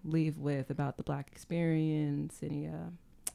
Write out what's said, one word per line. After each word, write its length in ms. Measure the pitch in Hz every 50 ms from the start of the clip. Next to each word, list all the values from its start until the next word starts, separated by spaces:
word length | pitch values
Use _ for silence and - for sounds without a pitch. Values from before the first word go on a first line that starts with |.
| -
leave 340 | 156 156 160 156 156 151 131
with 320 | 143 147 143 139 127 -
about 260 | 139 - 143 139 -
the 60 | -
Black 260 | 151 - 143 143 139 -
experience? 1040 | - - - - 175 170 170 165 160 160 156 156 156 151 151 147 143 143 151 160 - -
Any, 240 | 151 151 156 143 151
uh, 240 | 156 160 160 160 170 175 - - - - - - -